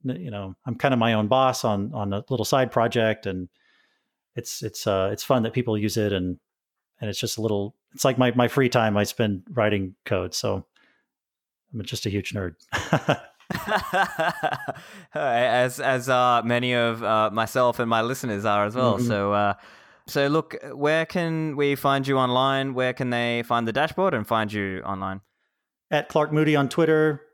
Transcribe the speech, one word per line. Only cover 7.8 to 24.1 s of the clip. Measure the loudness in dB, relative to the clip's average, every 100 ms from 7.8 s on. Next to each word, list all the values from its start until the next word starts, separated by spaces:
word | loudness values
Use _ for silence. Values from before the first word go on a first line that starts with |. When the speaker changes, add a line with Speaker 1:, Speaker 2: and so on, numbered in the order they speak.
| _
Speaker 1:
it's | -2 0
like | 2
my, | 2
my | 2 2
free | 2 2
time | 4 2 2
I |
spend | 0 0 -2 -2 -6
writing | 0 2 0 -4 -10 -4
code, | -4 -2
so | -4 -4 -4 -8 _ _ _ _ _ _ _ _ _ _
I'm | -12
just | -8 -6 -4
a |
huge | -4 -4
nerd. | -6 -6 -8 _ -8 -2
<laughs> | -2 0 -2 -4 _ _
Speaker 2:
<laughs> | -8 -2 -2 0 -2 -2 0 -2 0 -4 -4 -8 -12 -14 -20 -10 -4
As, | 0 2 2 4 2 0
as, | -2 0 2
uh, | 4 4 4 2
many | 0 2 2
of, | 2 0
uh, | 0 2 2
myself | 0 -2 2 2 2
and | 0
my | 2
listeners | 0 -2 -4 -2 0
are | 2 2
as | 2
well. | 2 2
Speaker 1:
Mm-hmm. | 0
Speaker 2:
So, | 0 2
uh, | 2 2 -2 -8 -20 -20 _ -6
so | 0 2
look, | 2 -2 -10 -14
where | -2 0 2 0
can | -2 -2 -2 -2 0
we | 0 2
find | 2 0 2
you | 2
online? | 2 4 2 2 -2 -2
Where | -2
can | -2 -2
they | 0 0 -2
find | 0 0 0
the |
dashboard | 0 -2 0 0